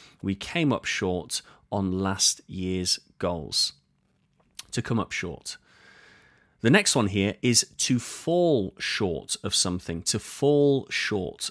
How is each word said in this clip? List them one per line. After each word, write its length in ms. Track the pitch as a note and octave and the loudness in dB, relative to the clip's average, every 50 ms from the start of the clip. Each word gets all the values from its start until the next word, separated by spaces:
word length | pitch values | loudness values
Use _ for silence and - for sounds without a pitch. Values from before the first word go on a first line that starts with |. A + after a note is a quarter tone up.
| - - _ - | -20 -20 _ -8
we 140 | - G2 G2 | -4 -4 -4
came 380 | G2 - - - F3 D#3+ C#3 | -4 -6 -6 -2 0 2 2
up 120 | A2+ - - | 2 0 -2
short 580 | - - - G#2 F#2 F2+ F2 - - - - - - - _ _ - | -4 -4 -2 -2 -2 -2 -2 -4 -6 -8 -8 -8 -10 -20 _ _ -6
on 300 | - G#2 G2 F#2 F#2 F#2 | -4 -2 -2 0 0 0
last 400 | G2 F#2+ G2 G2 - - - - _ - | 0 0 0 2 2 0 0 0 _ -12
year's 500 | - F#2 F#2 F#2 F#2 F#2 F2+ F2+ - - _ _ _ - | -8 -6 -4 -2 -2 0 0 0 -2 -2 _ _ _ -4
goals. 560 | F#2+ F2 F2 D#2+ D2 G#1 - - - - - _ _ _ _ _ _ _ _ _ _ _ _ _ _ _ _ - - - | -2 -2 -2 -2 -6 -4 -2 -2 -2 -2 -4 _ _ _ _ _ _ _ _ _ _ _ _ _ _ _ _ -20 -16 -8
To 100 | - B2 | -6 -6
come 160 | - - A#2 A2+ | -2 0 0 0
up 140 | - - | 0 -2
short. 460 | - - - F2 - - - - - - _ _ _ _ - - - - - - - - _ _ _ _ _ _ _ - | -4 -6 -6 -8 -10 -10 -12 -14 -14 -14 _ _ _ _ -20 -20 -20 -20 -20 -20 -20 -20 _ _ _ _ _ _ _ 0
The 80 | - A#2 | 4 6
next 260 | D#3 G#3 G3+ - - | 6 6 4 4 2
one 120 | C3+ G#2+ G2 | 2 2 2
here 280 | G2+ G2+ G2 G#2 G2 - | 2 2 2 0 0 0
is 260 | - B2+ A#2 - - - - - | 2 4 4 4 2 0 -4 -6
to 200 | - - B2+ A#2+ | 0 0 0 0
fall 760 | - - - - - D#3+ E3+ F3+ F3 E3 D3 A#2 F#2 F#2 - - | 0 -4 -12 -8 -2 0 2 4 4 4 4 2 2 -2 -6 -6
short 580 | - - - - G#2+ F2+ D#2+ B1+ - - - - - | -6 -4 -2 0 0 0 -2 -4 -4 -6 -8 -6 -4
of 100 | G2 - | -2 0
something, 480 | - - F#2+ F2+ F2+ - - E2+ E2+ | 0 0 0 -2 -4 -4 -6 -8 -4
to 160 | - - - G#2 | -2 -2 -2 -2
fall 680 | - - - - C#3 C#3+ D3 C#3+ C#3+ C#3+ C#3 C3 - - | -4 -6 -6 0 2 4 6 6 6 6 4 2 0 -4
short 600 | - - - - G#2+ F#2+ F2+ - - - - - | -4 -4 -2 -2 -2 -2 -4 -6 -8 -8 -10 -10